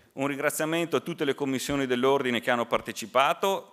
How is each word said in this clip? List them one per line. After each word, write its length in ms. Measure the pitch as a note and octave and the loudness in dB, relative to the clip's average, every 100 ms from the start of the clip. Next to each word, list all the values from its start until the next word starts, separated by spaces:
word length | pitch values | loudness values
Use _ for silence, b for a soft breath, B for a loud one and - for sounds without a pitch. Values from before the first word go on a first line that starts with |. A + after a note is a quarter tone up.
| b | b
Un 140 | - C#3 | -6 -4
ringraziamento 720 | C#3 D3 - D#3 E3 E3 C3+ | 0 -2 0 -2 0 0 0
a 20 | |
tutte 260 | F3 E3+ D3 | -2 -4 -2
le 80 | |
commissioni 540 | C3 C3+ C3 - C#3+ C3+ | 0 -2 -2 -2 -2 0
dell'ordine 520 | B2 C3 C#3 B2+ A#2 | 2 4 4 2 0
che 120 | C3 | 0
hanno 160 | A#2+ A#2 | 0 0
partecipato, 1040 | A2+ - - G#2 B2 C#3 E3+ G3 F#3 - | -2 -2 -10 0 2 2 2 0 -2 -6